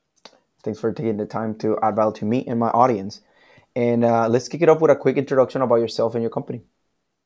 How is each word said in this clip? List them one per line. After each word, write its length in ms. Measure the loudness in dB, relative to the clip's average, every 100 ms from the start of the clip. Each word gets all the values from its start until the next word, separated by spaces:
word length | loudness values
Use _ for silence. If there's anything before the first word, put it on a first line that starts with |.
| _ _ -20 _ _ _
Thanks 180 | -10 -6
for 120 | -6
taking 240 | -4 -4 -4
the 100 | -6
time 300 | -6 -6 -4
to 200 | -4 -2
add 140 | -2
value 180 | 0 0
to 100 | -2
me 200 | -4 -4 -2
and 120 | -2
my 120 | 0
audience. 500 | 2 2 2 -6 -14 _ _ _ _ _ -2
And, 280 | 0 2
uh, 240 | 2 2 2
let's 200 | 0 -2
kick 140 | 2
it 60 | 4
up 120 | 6
with 100 | 4
a 60 | 4
quick 200 | 2 0
introduction 460 | 0 2 2 0
about 140 | 2 2
yourself 380 | 0 -2 -2
and 80 | -2
your 80 | -4
company. 320 | -6 -10 -14 -16 _ _ _ _ _